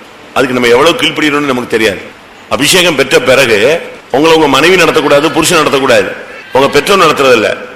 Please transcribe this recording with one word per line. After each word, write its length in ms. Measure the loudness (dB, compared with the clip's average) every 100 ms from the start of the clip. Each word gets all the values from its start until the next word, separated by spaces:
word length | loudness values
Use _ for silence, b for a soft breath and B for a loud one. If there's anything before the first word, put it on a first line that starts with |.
| -20 -20 -10
அதுக்கு 200 | -4 -2
நம்ம 140 | 0 2
எவ்வளவு 300 | 2 2 0
கீழ்ப்படியணும்னு 400 | -4 -2 -2 -2
நமக்கு 280 | -4 -4 -4
தெரியாது. 340 | -2 -2 -4 -12 -20 -20 -20 -8
அபிஷேகம் 460 | -4 0 0 0 0
பெற்ற 240 | 0 0
பிறகு 600 | 2 2 2 2 0 -2 -6 -18 -6
உங்களை 240 | 0 2 2
உங்க 120 | 2
மனைவி 280 | 2 2 2
நடத்தக்கூடாது, 560 | 2 0 2 2 0
புருஷன் 340 | -2 0 0 0
நடத்தக்கூடாது, 460 | 0 0 0 0 -8 -18 -20 -4
உங்க 140 | 0 0
பெற்றோர் 300 | 0 0 2
நடத்துறது 340 | 2 2 2
இல்ல. 240 | 2 2 -4 -10